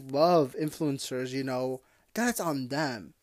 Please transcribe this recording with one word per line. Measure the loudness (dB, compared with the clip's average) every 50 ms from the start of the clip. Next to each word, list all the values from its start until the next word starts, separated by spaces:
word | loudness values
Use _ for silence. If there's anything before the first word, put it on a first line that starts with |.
| -2 -2
love | 4 4 6 8 8 6 6 4 0 -4
influencers, | -4 -4 -2 -2 -2 -2 -2 -2 -4 -6 -6 -6 -4 -4
you | -4 -4 -4
know, | -2 -2 -2 -2 -4 -4 -8 -10 _ _ _ _ _ -4
that's | -2 0 0 0 -2
on | -2 -2 -2 -2 -4 -4
them. | -2 -2 -2 -2 -4 -6 -10 -14 -18 _